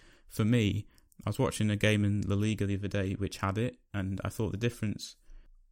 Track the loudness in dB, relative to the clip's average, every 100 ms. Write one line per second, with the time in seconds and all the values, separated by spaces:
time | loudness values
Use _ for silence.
0 | -20 -20 -8 0 4 4 4 0 -6 -14
1 | _ -8 -4 0 0 2 0 2 4 4
2 | 4 2 0 2 2 0 0 -2 -2 -2
3 | -2 -2 -4 -2 -2 0 -2 -6 _ -6
4 | -4 -2 -4 -2 -2 0 -2 -2 -4 -4
5 | -10 -16 -20 -20 -20 -20 _